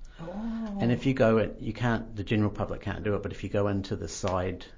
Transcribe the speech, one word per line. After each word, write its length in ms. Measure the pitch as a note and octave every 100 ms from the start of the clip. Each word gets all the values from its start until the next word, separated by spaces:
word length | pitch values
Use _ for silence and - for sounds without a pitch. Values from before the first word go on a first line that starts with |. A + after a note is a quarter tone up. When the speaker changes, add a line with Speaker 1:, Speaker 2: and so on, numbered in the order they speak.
| - -
Speaker 1:
Oh. 560 | E3 G3 A3+ A3+ A3 G3+
Speaker 2:
And 120 | A#2+
if 140 | B2 C3+
you 80 |
go 240 | C3 A2+ A2
in, 160 | G#2 -
you 140 | -
can't, 420 | G#2+ B2 A2+ A#2 G#2
the 80 |
general 280 | F#2+ A2 G#2
public 300 | - F#2+ F2
can't 220 | - G2
do 120 | G#2 G2
it, 80 |
but 80 | G2
if 120 | F#2
you 60 | G2
go 180 | G#2 G2+
into 280 | G2 F#2+ F#2+
the 120 | E2+
side 580 | - G2 F#2 F#2 E2+ -